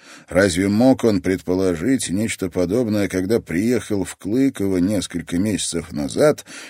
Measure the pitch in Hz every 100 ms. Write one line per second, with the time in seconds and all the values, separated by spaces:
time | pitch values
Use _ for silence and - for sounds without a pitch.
0 | - - - 87 101 82 101 104 131 131
1 | 117 101 92 92 - 92 95 82 101 131
2 | - 104 113 - 92 - 135 110 117 107
3 | 95 92 95 113 - 82 113 120 - 101
4 | 92 - 92 120 139 - 98 92 90 104
5 | 80 87 80 87 107 90 - 85 80 -
6 | 71 90 151 135 - -